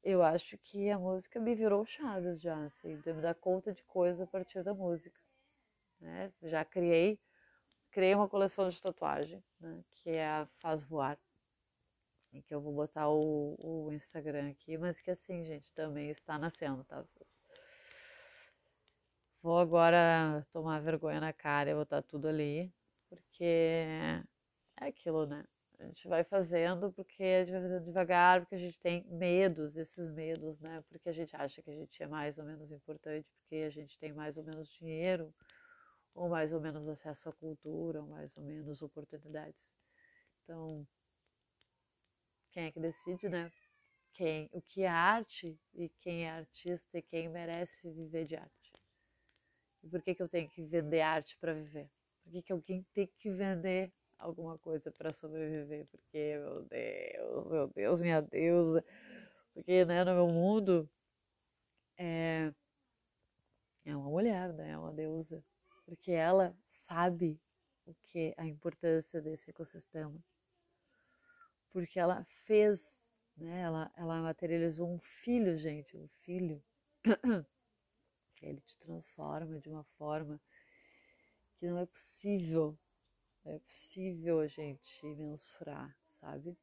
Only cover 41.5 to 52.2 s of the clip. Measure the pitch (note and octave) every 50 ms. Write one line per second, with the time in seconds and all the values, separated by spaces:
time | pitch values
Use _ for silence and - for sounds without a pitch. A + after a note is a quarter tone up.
41.5 | _ _ _ _ _ _ _ _ _ _ _ _ _ _ _ _ _ _ _ _
42.5 | _ F3+ E3 D#3+ - E3 D#3+ E3 D#3+ - - F3 F3+ F3+ - G3+ E3+ F3 E3+ E3+
43.5 | _ _ _ _ _ _ _ _ _ _ _ _ _ - F#3 D#3+ D#3 D#3 D#3 -
44.5 | - F3 - _ - G3 F#3+ F#3 E3+ E3 E3+ F#3 G#3+ A#3 G#3+ _ - - - E3+
45.5 | D#3 D#3+ _ _ _ - F3 E3 _ _ _ F3+ E3+ E3+ E3+ D#3+ D#3+ E3 D#3+ _
46.5 | _ - - F3 F3 E3+ _ _ - E3+ D#3+ _ - E3 E3 E3+ D#3+ F3 E3+ E3
47.5 | E3+ E3+ F3+ F3 - - - E3+ D#3 D#3+ E3 D#3 D#3+ E3 E3 D3+ D#3+ D#3 D#3+ D#3+
48.5 | _ _ _ _ _ - _ _ _ _ _ _ _ _ _ _ _ _ _ _
49.5 | _ _ _ _ _ _ - D#3+ E3+ F3 - F#3+ F3+ - F#3 E3 - E3+ D#3+ D3
50.5 | _ - E3 D3+ D#3+ E3+ D3+ D3 D#3+ D#3+ D#3 D#3 D#3+ D#3+ D3+ - - _ - E3+
51.5 | D#3+ D#3 D#3 D3 D3+ D3+ C#3+ D3 _ _ _ _ _ _